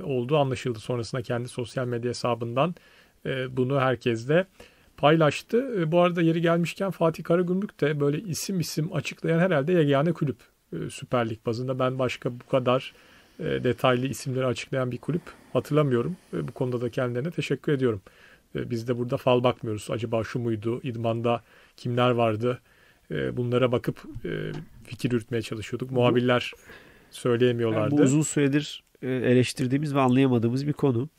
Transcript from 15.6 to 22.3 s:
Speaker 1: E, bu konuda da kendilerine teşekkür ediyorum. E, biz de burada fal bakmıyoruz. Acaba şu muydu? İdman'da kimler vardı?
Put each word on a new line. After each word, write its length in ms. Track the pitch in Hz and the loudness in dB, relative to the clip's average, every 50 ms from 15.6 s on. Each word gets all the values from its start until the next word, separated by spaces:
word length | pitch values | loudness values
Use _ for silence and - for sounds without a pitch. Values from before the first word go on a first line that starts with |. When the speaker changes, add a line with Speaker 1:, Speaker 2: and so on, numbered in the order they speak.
| - - 147 147 151 139 123 117 120 156 185 - _ - - | 0 2 2 2 4 4 2 2 0 0 -4 -8 _ -8 -6
Speaker 1:
E, 140 | 165 151 139 | -6 -6 -6
bu 40 | |
konuda 280 | - - 135 127 123 120 | -4 -4 -4 -2 -2 -2
da 100 | 123 120 | -4 -4
kendilerine 400 | - 143 131 123 120 123 131 175 | -2 -2 -2 -2 -2 -4 -4 -4
teşekkür 420 | - - - - 143 - - - | -4 -4 -4 -4 -4 -4 0 0
ediyorum. 300 | 151 131 131 120 110 98 - - _ _ - - - _ _ _ - | 0 2 2 2 0 0 -6 -14 _ _ -20 -20 -20 _ _ _ -8
E, 160 | 135 123 117 | -8 -6 -4
biz 180 | 120 113 117 123 | -6 -6 -4 -4
de 100 | 123 117 | -4 -4
burada 180 | 120 120 135 | -2 -4 -4
fal 280 | 127 - 131 123 123 120 | -2 2 2 2 4 4
bakmıyoruz. 440 | 127 117 - - 113 107 104 - - | 2 0 0 -6 -8 -8 -8 -6 -6
Acaba 340 | - 113 117 113 117 113 107 | -6 -6 -4 -2 -2 -2 -2
şu 140 | - - 131 | -2 -4 -4
muydu? 420 | 117 117 113 107 104 117 117 123 | -2 -2 -2 -2 -2 -4 -4 -4
İdman'da 600 | - 131 113 117 113 113 117 117 117 120 120 113 - _ _ - - _ _ | -6 -8 -6 -4 -2 -2 -2 0 0 0 -2 -2 -4 _ _ -20 -20 _ _
kimler 340 | - - 123 120 123 123 123 | -8 -6 -2 0 2 2 4
vardı? 500 | 123 120 120 113 | 4 4 2 2